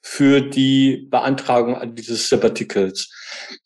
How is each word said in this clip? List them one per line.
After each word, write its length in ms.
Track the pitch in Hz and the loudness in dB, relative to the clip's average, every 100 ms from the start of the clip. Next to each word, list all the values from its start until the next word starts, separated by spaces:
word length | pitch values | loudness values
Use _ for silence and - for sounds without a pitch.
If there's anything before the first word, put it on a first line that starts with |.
für 380 | - - 139 139 | -10 2 4 4
die 680 | 139 135 135 135 135 127 - | 2 0 2 4 4 0 -2
Beantragung 840 | 120 135 135 - 123 117 123 117 | -2 0 -2 0 0 0 -2 -8
dieses 340 | 117 - 113 - | -12 -8 -6 0
Sabbaticals. 840 | 120 110 107 110 101 95 92 - - - - - - | 2 2 0 -4 -2 -2 -4 -12 -14 -18 -16 -18 -20